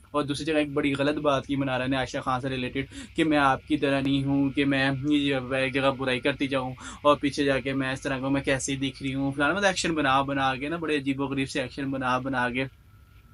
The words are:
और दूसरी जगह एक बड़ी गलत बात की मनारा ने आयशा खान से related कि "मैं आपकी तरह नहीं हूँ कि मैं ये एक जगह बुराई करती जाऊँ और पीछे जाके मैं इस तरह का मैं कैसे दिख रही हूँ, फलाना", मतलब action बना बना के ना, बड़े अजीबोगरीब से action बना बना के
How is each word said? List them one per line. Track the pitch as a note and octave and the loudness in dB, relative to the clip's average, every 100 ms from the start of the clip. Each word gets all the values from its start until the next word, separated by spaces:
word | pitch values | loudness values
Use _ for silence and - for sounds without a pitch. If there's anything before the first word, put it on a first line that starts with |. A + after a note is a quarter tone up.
| - | -6
और | D3 | -4
दूसरी | C#3 C#3 D3+ | -2 -2 0
जगह | D#3 | 0
एक | D3 | 0
बड़ी | C#3+ C#3+ | 0 0
गलत | C#3 C#3+ D3+ | 2 0 2
बात | D3+ C3+ B2 | 2 0 0
की | C#3 | -2
मनारा | C#3 B2+ B2+ | 0 -2 0
ने | C3+ | 0
आयशा | B2+ C#3 | -2 -4
खान | C3 B2+ | -2 -2
से | C3 | -2
related | C3 B2+ C3 C3+ - - - | -4 -4 -4 -6 -10 -6 0
कि | |
"मैं | D#3 D3 | 2 4
आपकी | C#3 C3 - D3 | 4 2 0 0
तरह | C#3+ C#3 | 2 2
नहीं | C3+ C#3 | 2 0
हूँ | C#3 C#3 C#3 | 2 2 2
कि | C3+ | 2
मैं | C#3 C3+ C3+ C3+ C#3+ | 2 2 2 0 2
ये | D3 C#3+ C3+ B2 C3+ C3 | 2 2 0 0 0 0
एक | |
जगह | C3+ C3+ | 2 2
बुराई | B2+ C3 B2+ | 2 0 0
करती | D3 C3+ C#3 | 0 0 0
जाऊँ | C3+ B2+ C3 - - | 0 -2 -8 -14 0
और | D3 C#3 | 4 4
पीछे | C#3+ C#3+ | 2 0
जाके | C#3 C3+ C3 | 2 2 0
मैं | C3+ C3 | -2 -2
इस | C3+ | -2
तरह | C#3+ C3 | -4 -2
का | C3+ | 0
मैं | C#3 | 0
कैसे | C#3 C3+ C3+ C3+ | 0 -2 -2 -2
दिख | C3+ - | -4 -4
रही | C3+ | -6
हूँ, | C3+ C#3 | -2 -2
फलाना", | C3+ C#3+ | 0 0
मतलब | F#3+ G3+ | 2 2
action | F#3 F3 | 2 -2
बना | D#3+ C#3 C3 | 0 2 2
बना | C3+ C#3 C3+ C3 | 2 0 0 -2
के | C#3+ | -4
ना, | E3+ | -4
बड़े | D#3 D3+ | -2 -2
अजीबोगरीब | C3+ C3+ C#3 C3+ C3+ | 0 -2 -2 -2 -2
से | D3+ | -4
action | B2+ - C3+ | -4 -4 -4
बना | C3+ B2+ B2+ | -2 0 0
बना | C3+ B2+ B2 | 0 -2 0
के | B2 C3+ - - - - - - | -2 -4 -8 -20 -20 -20 -20 -20